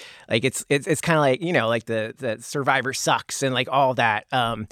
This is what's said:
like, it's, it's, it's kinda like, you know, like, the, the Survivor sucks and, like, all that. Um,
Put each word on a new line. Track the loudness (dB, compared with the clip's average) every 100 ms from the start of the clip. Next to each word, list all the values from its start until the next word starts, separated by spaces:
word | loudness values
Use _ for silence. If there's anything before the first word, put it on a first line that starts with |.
| -20 -18 -2
like, | 0 0
it's, | -2 0
it's, | 0 0
it's | -2
kinda | 2 2
like, | 4 2
you | 0
know, | 0 0
like, | -2
the, | -2 -4 -4 -6
the | -6 -6
Survivor | -6 -4 0 0 0
sucks | -4 0 0 -2 -4
and, | -2
like, | 0 0
all | 2 2 4
that. | 2 0 -2
Um, | -2 -2 -4 -8